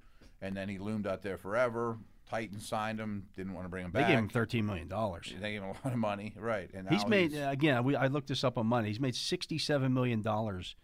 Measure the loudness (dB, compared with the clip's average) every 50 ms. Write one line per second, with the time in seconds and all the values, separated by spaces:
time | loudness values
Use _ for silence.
0 | -20 -20 -20 -20 -20 -20 -16 -10 -8 -6 -4 -4 -4 -4 -6 -6 -4 -4 -2 -2
1 | -2 -2 -2 -2 -4 -6 -6 -6 -4 -2 2 2 2 2 2 0 -2 -2 -2 -6
2 | -10 -16 -20 -20 -12 -6 -6 -6 -6 -6 -8 -10 -8 -4 -2 -2 -2 -2 -2 -4
3 | -4 -4 -4 -6 -8 -10 -10 -8 -8 -6 -6 -6 -6 -6 -6 -4 -4 -2 2 2
4 | 4 6 6 4 4 2 2 0 0 2 0 0 0 0 -2 -4 -4 -6 -4 -2
5 | -2 -2 -4 -6 -10 -10 -10 -6 -6 -6 -4 -4 -6 -6 -8 -6 -6 -4 -2 0
6 | 0 0 0 -2 -6 -10 -10 -6 -2 -2 -2 -2 -4 -6 -10 -8 0 2 2 2
7 | 4 4 4 4 4 4 2 -2 -2 -2 0 4 4 6 6 6 4 4 4 4
8 | 4 2 2 0 -2 -2 -2 2 2 2 2 2 2 4 4 4 2 0 0 0
9 | 0 -2 0 -2 -2 -2 -2 -2 -2 -4 -2 -2 0 2 2 4 4 4 4 4
10 | 4 4 2 2 2 0 0 0 0 -2 -4 -4 -6 -10 -12 -16